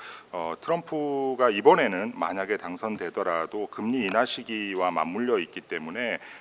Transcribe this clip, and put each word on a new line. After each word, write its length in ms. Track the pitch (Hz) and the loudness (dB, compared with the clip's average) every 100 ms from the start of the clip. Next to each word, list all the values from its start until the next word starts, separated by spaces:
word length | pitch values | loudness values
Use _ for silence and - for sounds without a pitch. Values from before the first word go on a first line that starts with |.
| - - - | -16 -16 -10
어, 220 | 90 82 82 | -6 -4 -6
트럼프가 920 | - 170 165 156 147 139 135 127 123 | -2 -2 0 -4 -2 0 0 4 4
이번에는 640 | 101 117 180 127 90 107 | 8 8 8 6 0 -4
만약에 420 | 123 85 95 95 101 | -2 -2 -2 -2 -2
당선되더라도 1080 | 87 90 110 104 90 92 92 82 80 107 101 | -4 -6 -6 -4 -6 -2 0 0 -2 -4 -6
금리 400 | - 110 131 101 | -4 -2 0 2
인하 180 | 104 | 2
시기와 680 | 123 - 120 110 101 92 90 | 0 -2 -6 -6 -4 0 0
맞물려 480 | 82 80 95 123 113 | 0 -2 -2 0 0
있기 220 | 85 87 | 0 -8
때문에, 580 | - 85 78 101 123 82 - - | -8 -8 -6 -6 -4 -4 -8 -20